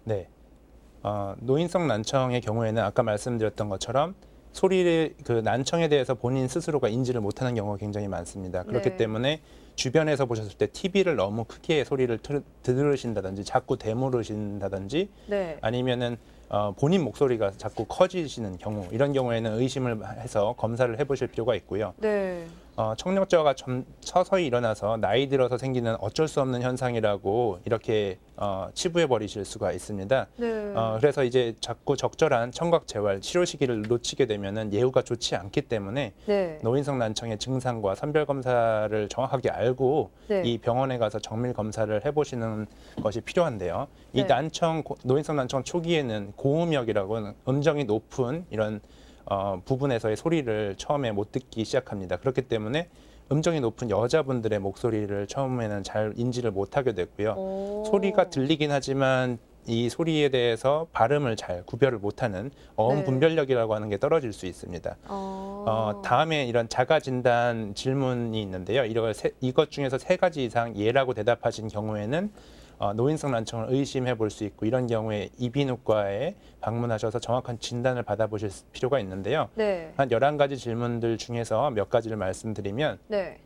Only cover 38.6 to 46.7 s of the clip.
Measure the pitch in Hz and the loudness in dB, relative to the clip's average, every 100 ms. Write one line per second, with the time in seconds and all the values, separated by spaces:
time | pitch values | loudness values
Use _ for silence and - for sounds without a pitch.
38.6 | 113 107 107 107 104 - 131 135 117 87 | 4 2 0 -2 -2 -4 -2 0 -2 0
39.6 | 110 127 131 151 - - - 202 170 117 | 0 2 2 2 -2 -8 -4 -2 0 -2
40.6 | - 117 135 123 110 107 - 110 123 120 | 0 0 0 0 0 -2 -6 -4 -4 -2
41.6 | 107 107 107 107 147 147 143 127 113 107 | -4 -2 0 0 0 0 0 -2 -4 -4
42.6 | 107 - - - 110 107 - - 170 113 | -8 -10 -16 -4 -2 -2 -2 0 0 0
43.6 | 90 87 139 - - - 196 127 156 - | -4 -4 -6 -12 -4 0 4 2 2 0
44.6 | 170 160 - - 123 135 151 151 123 139 | 0 0 -4 -8 0 0 2 -2 0 -2
45.6 | - 175 165 170 135 107 101 - 139 151 | -2 -4 0 0 0 -4 -6 -2 0 2
46.6 | 170 | 2